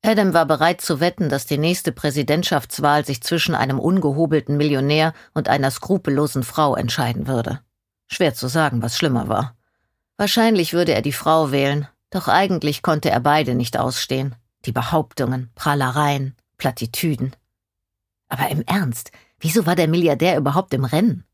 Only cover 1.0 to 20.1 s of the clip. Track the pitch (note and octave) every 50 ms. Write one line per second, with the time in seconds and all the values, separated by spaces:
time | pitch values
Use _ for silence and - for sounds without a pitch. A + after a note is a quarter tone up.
1 | E3 F3+ F3 - F#3 D3 C#3 C#3 - - D3+ C#3 D3+ E3 F3+ - - E3 - -
2 | - D3+ C3+ D3 C3+ A#2 D3 E3 - - F3+ C#3+ B2 - - - D3+ D3 D3 D3+
3 | C#3+ - C#3 A#2+ - - F3 E3 - - D#3+ C#3+ B2 C3+ C3+ C3+ - D#3+ F#3 F#3+
4 | E3 D3 C#3 D3 E3 D3+ D#3 D3+ - - C#3+ D3 D3 D3+ D3 C3 C3+ C#3+ D3 D#3
5 | D#3 D#3+ D#3 - - _ _ D#3 D3+ - B2 C#3 C3+ C3+ - - - - G3 F#3+
6 | - - C#3 C3+ D3+ C#3+ - C3+ B2 - - - D#3 C#3+ B2+ - A#2+ A#2 - -
7 | C3 A#2+ A#2+ - - C3 C3+ A#2 A#2 - - C#3+ _ _ _ _ _ _ _ _
8 | _ _ - - F#3 D3+ A#2 - - B2+ B2+ D#3+ D#3 C#3+ B2+ A#2 A2 A#2+ - -
9 | - D3+ B2+ A#2+ G#2+ G2+ A2 - C#3 B2+ - _ _ _ _ _ _ _ _ _
10 | _ _ _ - G3+ G3+ - A#3 A3+ A3+ A3+ F#3+ E3+ - - E3+ F3 F3 C3+ G#2
11 | A#2 D3 C3 - - D#3 D#3+ D#3+ D#3 C#3 C3+ C#3 C#3 C#3 C#3+ D3 C#3+ - _ _
12 | _ _ - F#3+ - - G2+ E3+ G3 F#3 F#3 E3 - D3+ C#3+ - - - D#3+ D3+
13 | - - - B2 B2 D3 D3 D#3 D3 A#2 B2 B2+ A#2+ A#2 - C3 A#2+ B2+ B2+ -
14 | - - C3 C3 C3+ C#3 A#2+ _ _ _ _ _ - - A#2 B2+ A#2 - E3+ D#3
15 | D#3 - - - C3+ A#2+ B2+ B2+ B2+ A#2 _ - - D#3 C#3+ C#3+ C3+ B2+ B2+ D3
16 | D3+ D3 C#3+ C#3 C#3 C3+ - _ _ _ _ _ - C3+ B2 - A#2 A2+ A#2 -
17 | - E3 D3 A#2 C3 C3+ - _ _ _ _ _ _ _ _ _ _ _ _ _
18 | _ _ _ _ _ _ B2+ B2 - - - D#3 A#2 - F3 G3+ F#3 B2+ A#2 -
19 | - - _ - _ _ _ _ - D#3+ D#3 A3+ F3+ E3+ F3+ E3+ E3+ D#3 D#3+ F3
20 | E3+ E3